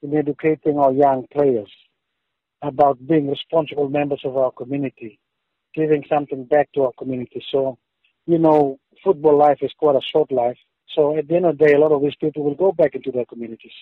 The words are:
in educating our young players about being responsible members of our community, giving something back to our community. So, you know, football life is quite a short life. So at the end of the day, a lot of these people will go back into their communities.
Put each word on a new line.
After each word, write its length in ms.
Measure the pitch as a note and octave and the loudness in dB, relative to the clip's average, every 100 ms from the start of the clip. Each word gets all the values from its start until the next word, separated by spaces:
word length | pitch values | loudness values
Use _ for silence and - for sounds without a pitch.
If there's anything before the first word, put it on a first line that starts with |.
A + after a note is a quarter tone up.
in 140 | C#3+ D3+ | -4 -4
educating 640 | D3 C#3+ D#3+ D#3 D#3+ D3 | -4 -2 -2 0 -2 2
our 140 | C#3 | 2
young 340 | C3 C#3 C3+ A#2 | 4 2 2 -4
players 400 | D3 C#3+ A#2 G#2 _ _ _ _ _ _ _ _ _ | 0 0 0 -4 _ _ _ _ _ _ _ _ _
about 440 | D3 C3+ C#3+ B2+ B2+ | -10 0 0 0 0
being 220 | D#3+ C#3 | 0 0
responsible 640 | C#3+ - E3 D3+ C#3+ C#3+ | -6 -4 -4 -2 -6 -4
members 320 | D3 C#3+ C#3 | -2 -4 -4
of 100 | C#3+ | -6
our 160 | C3 B2+ | -2 -4
community, 680 | - B2 C#3 C3+ - A2 G2+ _ _ _ _ _ | -4 -8 -6 -6 -10 -20 _ _ _ _ _ _
giving 280 | - D#3 D3+ - | -4 0 0 0
something 360 | D3+ C#3+ C3+ | -4 -2 -10
back 280 | B2 D3 C#3 | 0 0 0
to 120 | C#3+ | -2
our 80 | C3 - | -2 -4
community. 460 | C3 B2+ A#2+ A#2 - | -8 -8 -8 -12 -6
So, 240 | C#3 C3+ C#3 _ _ _ _ | -4 -4 -8 _ _ _ _
you 140 | - E3+ | -2 2
know, 400 | E3 D3+ C#3 C3+ _ _ | 4 4 2 -4 _ _
football 320 | F#3+ D#3+ D3+ D3 | -2 2 2 4
life 220 | D3 C#3 | 4 2
is 120 | C3+ - | -4 -2
quite 200 | D#3 C3+ | 0 0
a 40 | |
short 320 | - D#3 D3+ | 0 -2 0
life. 240 | C3 A#2+ B2+ _ _ _ | 0 -2 -6 _ _ _
So 240 | - D3 D#3 | 0 0 0
at 100 | D3 | -2
the 80 | E3+ | 0
end 80 | |
of 140 | F3+ C#3+ | 0 2
the 80 | D3+ | 4
day, 80 | |
a 40 | C#3+ | 4
lot 140 | D#3 | 4
of 80 | D3 | 2
these 140 | C#3+ - | 0 -4
people 260 | D#3 D3+ | -6 -4
will 100 | D3 | -6
go 180 | C#3+ F#3+ | 0 -2
back 220 | E3+ D3+ | 2 -2
into 180 | C3 C3 | -2 -8
their 140 | B2 A#2 | -6 -8
communities. 460 | A#2 A2+ A2+ - - | -10 -14 -14 -20 -20